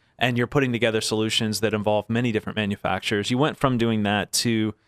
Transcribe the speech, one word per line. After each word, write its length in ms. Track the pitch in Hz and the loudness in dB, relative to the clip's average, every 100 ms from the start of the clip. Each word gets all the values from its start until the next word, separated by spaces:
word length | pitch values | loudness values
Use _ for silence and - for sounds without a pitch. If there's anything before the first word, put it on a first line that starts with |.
| _ - | _ -4
and 200 | 123 120 | 0 0
you're 80 | 120 | 0
putting 260 | 147 131 | 2 2
together 300 | 117 117 110 | 2 0 0
solutions 580 | - 110 110 - 110 101 | 0 0 0 0 0 0
that 140 | 107 | 0
involve 340 | 107 104 107 - | 0 0 0 0
many 240 | 113 123 | -2 0
different 240 | 107 101 107 | -2 -4 -2
manufacturers. 760 | 101 101 95 95 - 104 101 | -2 -2 -2 -4 -2 -2 0
You 60 | 123 | 0
went 220 | 151 - | 0 0
from 180 | 135 123 | 0 2
doing 280 | 113 110 | 0 0
that 280 | 104 104 90 | 0 0 -2
to, 400 | - 120 110 107 - | -2 0 0 0 -4